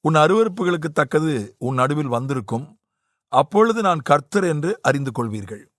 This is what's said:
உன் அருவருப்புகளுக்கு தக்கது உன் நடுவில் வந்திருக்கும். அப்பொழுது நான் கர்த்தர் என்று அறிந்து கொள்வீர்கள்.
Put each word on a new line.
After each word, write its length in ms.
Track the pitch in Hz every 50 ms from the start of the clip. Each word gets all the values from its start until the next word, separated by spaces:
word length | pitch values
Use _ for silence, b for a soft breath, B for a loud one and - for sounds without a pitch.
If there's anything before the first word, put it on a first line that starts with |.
உன் 140 | _ 151 160
அருவருப்புகளுக்கு 760 | 156 151 160 190 220 226 220 180 - 180 175 175 170 156 160
தக்கது 640 | 151 - 151 135 - 156 156 160 147 120 101 95 - _
உன் 160 | - 123 135
நடுவில் 320 | 127 127 131 147 151 147
வந்திருக்கும். 720 | 135 120 117 131 135 139 135 104 - 110 117 143 151 - _ _ _ _ _ _ _ _ _ _ _
அப்பொழுது 540 | - 127 160 - - 202 226 233 226 226
நான் 180 | 214 196 175 156
கர்த்தர் 440 | 135 - 143 143 135 _ - 202 190
என்று 340 | 175 160 147 147 175 214 -
அறிந்து 280 | _ 127 135 143 139 131
கொள்வீர்கள். 560 | 113 123 120 113 104 107 98 95 107 104 - _ _